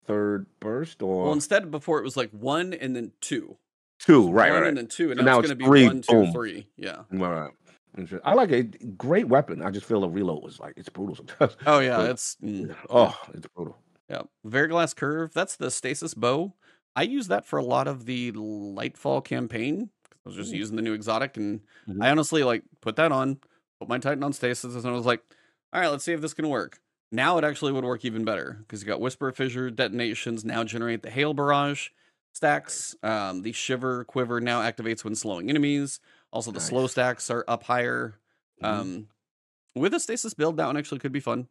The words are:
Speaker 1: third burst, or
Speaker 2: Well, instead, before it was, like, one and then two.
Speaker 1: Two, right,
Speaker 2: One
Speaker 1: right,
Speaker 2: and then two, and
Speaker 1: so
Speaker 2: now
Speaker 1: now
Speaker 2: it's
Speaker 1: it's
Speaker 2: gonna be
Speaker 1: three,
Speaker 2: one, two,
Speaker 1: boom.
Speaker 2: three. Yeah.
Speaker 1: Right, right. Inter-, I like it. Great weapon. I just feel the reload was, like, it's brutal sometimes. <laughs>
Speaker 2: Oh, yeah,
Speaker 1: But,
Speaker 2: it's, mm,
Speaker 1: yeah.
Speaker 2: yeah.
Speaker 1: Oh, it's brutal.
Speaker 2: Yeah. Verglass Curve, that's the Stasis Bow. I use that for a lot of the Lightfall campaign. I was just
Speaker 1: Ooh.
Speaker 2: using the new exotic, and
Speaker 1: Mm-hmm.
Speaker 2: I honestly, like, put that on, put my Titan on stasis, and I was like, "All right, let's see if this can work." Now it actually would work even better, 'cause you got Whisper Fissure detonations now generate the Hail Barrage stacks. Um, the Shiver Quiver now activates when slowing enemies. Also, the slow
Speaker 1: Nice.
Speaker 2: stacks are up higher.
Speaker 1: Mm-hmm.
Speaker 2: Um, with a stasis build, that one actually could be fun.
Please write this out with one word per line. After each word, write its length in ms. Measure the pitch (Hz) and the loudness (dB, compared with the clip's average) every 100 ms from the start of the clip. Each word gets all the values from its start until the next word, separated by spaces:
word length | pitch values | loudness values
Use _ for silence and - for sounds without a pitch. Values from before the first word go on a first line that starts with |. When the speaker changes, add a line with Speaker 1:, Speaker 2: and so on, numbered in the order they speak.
| - | -2
Speaker 1:
third 400 | 104 104 101 98 _ | 0 0 -2 -6 _
burst, 420 | 107 120 160 - | -6 -6 -6 -6
or 260 | 95 92 92 | -2 0 2
Speaker 2:
Well, 60 | |
instead, 380 | 151 - 208 185 | 0 2 0 0
before 280 | 151 156 151 | -8 -2 -2
it 40 | |
was, 120 | 117 131 | 0 -4
like, 140 | 113 | -4
one 420 | 104 123 151 185 | -4 -2 -2 -2
and 220 | 185 131 123 | -6 -6 -6
then 180 | 117 _ | -8 _
two. 360 | - 127 - - _ _ _ _ | -6 -6 -6 -18 _ _ _ _
Speaker 1:
Two, 300 | - 147 92 | 10 10 10
right, 220 | 95 185 | 8 6
Speaker 2:
One 120 | - | 6
Speaker 1:
right, 0 | 160 | 4
Speaker 2:
and 120 | 139 | 0
then 100 | 117 | -4
two, 240 | - 165 | -2 -2
and 60 | 123 | 4
Speaker 1:
so 40 | |
Speaker 2:
now 20 | 127 | 6
Speaker 1:
now 140 | 127 | 6
Speaker 2:
it's 0 | |
Speaker 1:
it's 120 | 147 | 6
Speaker 2:
gonna 40 | 135 | 2
be 140 | 131 | 8
Speaker 1:
three, 200 | 139 123 | 10 10
Speaker 2:
one, 120 | 95 | 6
two, 240 | - 117 92 | 6 6 6
Speaker 1:
boom. 20 | |
Speaker 2:
three. 420 | 85 110 90 104 - | 2 -6 -8 -14 -12
Yeah. 260 | 98 82 - | -12 -12 -8
Speaker 1:
Right, 180 | 95 90 82 | -4 -2 -2
right. 100 | 73 - _ _ _ - | -6 -14 _ _ _ -14
Inter-, 240 | 90 95 143 | -12 -6 2
I 80 | 220 | 4
like 160 | 220 | 4
it. 460 | 123 117 - 120 92 | 2 0 -8 -16 -8
Great 300 | 123 180 190 | 0 0 6
weapon. 320 | 131 143 80 | 4 4 -4
I 80 | 87 | -4
just 140 | 101 - | -6 0
feel 140 | 110 | 0
the 80 | 92 | 2
reload 340 | 90 95 76 | 0 -2 -2
was, 160 | - - | -8 -16
like, 160 | - - | -18 -16
it's 120 | 95 | -18
brutal 260 | - 101 123 | -10 -10 -10
sometimes. 420 | - - 143 - | -16 0 0 2
<laughs> 40 | 143 | 4
Speaker 2:
Oh, 140 | 147 | 4
yeah, 260 | 131 117 113 | 6 2 2
Speaker 1:
But, 60 | |
Speaker 2:
it's, 260 | 127 - - | 0 -6 -8
mm, 260 | 110 101 73 | -8 -6 -8
Speaker 1:
yeah. 60 | - - 123 | -12 2 6
Speaker 2:
yeah. 120 | 113 | 6
Speaker 1:
Oh, 100 | - - | 4 -14
it's 140 | 78 - 90 | -18 -18 -12
brutal. 220 | 82 - _ _ _ | -12 -12 _ _ _
Speaker 2:
Yeah. 140 | - - _ 110 | -10 -10 _ -2
Verglass 480 | 123 156 165 160 | 0 2 2 0
Curve, 400 | - 143 156 160 | -2 -4 -4 -4
that's 220 | - 190 - | -4 -4 -4
the 140 | 131 | -6
Stasis 420 | - 131 147 160 | -4 -6 -6 -8
Bow. 420 | 113 120 139 190 - _ _ _ - | -2 0 0 -2 -10 _ _ _ -2
I 80 | |
use 240 | 190 277 196 | -2 -2 -2
that 180 | 202 - | -2 0
for 120 | 151 | -4
a 40 | |
lot 240 | 123 131 139 | 2 0 0
of 180 | 135 117 | -4 -6
the 260 | 123 120 | -6 -6
Lightfall 920 | 107 107 104 101 98 123 - 139 135 | -6 -8 -8 -8 -8 -8 -6 -2 -2
campaign. 640 | 131 127 120 117 123 175 226 _ _ | -2 -6 -4 -6 -4 -4 -8 _ _
I 40 | _ 95 | _ -16
was 60 | 95 | -12
just 160 | 95 | -8
Speaker 1:
Ooh. 20 | |
Speaker 2:
using 220 | 90 107 110 | -8 -6 -4
the 40 | |
new 120 | 113 | -4
exotic, 440 | 107 107 110 131 113 | -4 -2 -2 -2 -4
and 240 | 104 104 _ - - | -6 -6 _ -20 -10
Speaker 1:
Mm-hmm. 140 | 95 | 2
Speaker 2:
I 80 | 123 | 4
honestly, 320 | 156 147 160 | 4 2 2
like, 200 | 131 117 - _ | 2 0 -4 _
put 140 | 113 110 | -6 2
that 140 | 160 | 2
on, 280 | 135 131 135 _ _ _ _ | 2 -2 -4 _ _ _ _
put 100 | - | -6
my 80 | 123 | -4
Titan 240 | 135 143 | -2 -2
on 100 | 143 | -4
stasis, 420 | 131 123 120 123 123 | -2 -4 -4 -8 -8
and 100 | 123 | -6
I 40 | |
was 140 | 123 120 | -2 0
like, 160 | 117 _ _ _ _ _ | 0 _ _ _ _ _
"All 80 | 135 | -2
right, 80 | 165 | 0
let's 140 | 143 | 0
see 100 | 165 | -2
if 80 | 165 | -2
this 120 | 151 | -4
can 160 | - 151 | -4 -2
work." 300 | 131 76 - _ _ _ | -2 -4 -10 _ _ _
Now 260 | 113 143 175 | 0 2 2
it 60 | 151 | 0
actually 260 | 143 147 | -2 -2
would 140 | 135 123 | -2 -2
work 180 | 120 127 | -4 -4
even 200 | 110 110 | -4 -2
better, 380 | 101 67 107 107 | -2 -6 -12 -14
'cause 140 | 107 | -12
you 60 | 101 | -6
got 120 | 90 | -4
Whisper 320 | 127 - 135 | -4 -4 -8
Fissure 380 | 131 131 123 127 | -4 -6 -4 -8
detonations 720 | 113 120 113 120 117 - 113 | -2 -2 0 -4 -4 -6 -6
now 200 | 110 120 | -4 -4
generate 400 | 113 117 117 110 | -4 -4 -4 -6
the 60 | 113 | -6
Hail 240 | 117 147 | -2 -2
Barrage 560 | 143 143 143 143 143 - _ _ _ _ | 0 2 2 2 -4 -10 _ _ _ _
stacks. 600 | - 151 147 - - - - | -2 2 2 -2 -10 -10 -6
Um, 400 | 107 110 98 92 | -4 -2 -2 -6
the 80 | 104 | -8
Shiver 500 | 113 - 127 131 127 120 | -6 -4 -2 -2 -4 -4
Quiver 360 | 131 120 120 | -4 0 0
now 200 | 120 120 | 0 0
activates 420 | 110 113 113 113 | -2 -4 -6 -4
when 120 | 110 110 | -4 -6
slowing 340 | 110 90 98 | -4 -4 0
enemies. 500 | 151 143 143 143 - _ _ _ | 0 2 0 -4 -10 _ _ _
Also, 180 | 117 117 | -8 -8
the 80 | 98 | -8
slow 220 | - 123 | -2 0
Speaker 1:
Nice. 100 | 131 | 0
Speaker 2:
stacks 380 | - 123 120 - | 0 -2 -2 -4
are 140 | 120 - | -4 -2
up 160 | 117 | -4
higher. 560 | - 123 123 123 120 104 _ _ _ _ | -2 -2 0 -4 -8 -12 _ _ _ _
Speaker 1:
Mm-hmm. 180 | 104 104 | -4 -4
Speaker 2:
Um, 260 | 95 90 107 _ _ _ _ _ _ 123 | -4 -10 -14 _ _ _ _ _ _ -2
with 180 | 170 | 0
a 60 | 330 | 0
stasis 340 | - 233 - | -4 -6 -6
build, 240 | - 151 160 | -2 -2 0
that 80 | 147 | -2
one 80 | 143 | -2
actually 220 | 143 135 | -4 -8
could 140 | 135 | -6
be 60 | 139 | -4
fun. 260 | 131 117 127 | -4 -4 -6